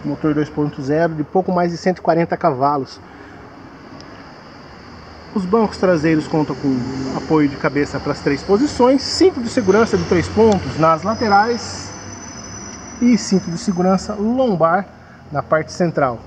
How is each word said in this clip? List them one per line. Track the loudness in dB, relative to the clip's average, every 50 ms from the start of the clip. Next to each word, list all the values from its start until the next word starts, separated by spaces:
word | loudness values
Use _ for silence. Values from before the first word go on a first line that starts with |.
| -6
Motor | -6 -6 -2 0 0 0
dois | 0 -2 -2
ponto | -2 -4 -4 -4 -4 -6
zero | -4 -2 0 0 0 0 -2
de | -4
pouco | -8 -2 -2 -2 0 0
mais | 0 0 0 0
de | -2 -2
cento | -2 -2 -2 0
e |
quarenta | 0 0 2 2 2 0 -2
cavalos. | 0 0 0 0 2 0 0 0 0 -4 -6 -12 -20 -20 -20 -20 -20 -20 -20 -20 -20 -20 -20 -20 -20 -20 -20 -20 -20 -20 -20 -20 -20 -20 -20 -20 -20 -20 -20 -20 -20 -20 -20 -20 -20 -20 -20 -20 -20 -20 -20 -20 -20 -20 -20 -20 -20 -20 -8 -6
Os | -6 -2
bancos | 2 2 2 2 0 0 0
traseiros | 2 2 4 4 4 2 2 2 0 0
contam | 0 0 0 0 -4
com | -2 -2 0 0 0 -2 -4 -6 -6 -6 -6 -6
apoio | -6 -2 0 2 2 2 2
de | 0
cabeça | -2 -4 -2 0 0 -2 -2 -4 -6
para | -4 -6
as | -6 -2
três | -2 -2 -2 -2
posições, | 0 0 2 2 2 0 2 2 4 4 4 2
cinto | 0 -4 0 4 4 4 4 0
de | -8 -2
segurança | -2 0 2 4 4 4 4 2 2
de | -2 0
três | 2 2 0 0 0
pontos | 2 4 4 6 4 2 0 -4 -2 2
nas | 4 4 4 2
laterais | 0 -4 -2 -2 0 4 4 4 4 4 -2 -4 -6 -10 -12 -12 -14 -14 -16 -16 -16 -16 -16 -16 -16 -16 -16 -16 -16 -14 -14 -14 -14 -16 -16 -16 -16 -16 -4 0
e | 4 4 4 4
cinto | 2 2 0 0 0 -2
de | -6 -4
segurança | -2 -2 0 2 2 2 2 2 0 -4 -6
lombar | -2 0 0 2 2 2 2 2 2 2 2 2 0 -2 -6 -14 -20 -20 -20 -20 -20 -16 -6
na | -6 -6
parte | 0 0 0 0 0 -4
central. | -2 0 0 0 2 0 0 0 0 -6 -12